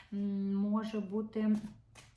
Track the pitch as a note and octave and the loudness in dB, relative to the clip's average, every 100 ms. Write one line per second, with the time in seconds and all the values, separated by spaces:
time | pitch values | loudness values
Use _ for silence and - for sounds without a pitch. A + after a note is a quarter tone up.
0 | - G3+ G3+ G3 G3 G3 G#3 G#3 G#3+ G#3+ | -8 -4 -2 0 0 2 2 2 0 -4
1 | F#3 G#3 A3 A3 G#3+ G#3+ - - - - | -2 -2 -2 0 2 2 0 -12 -20 -20
2 | - | -20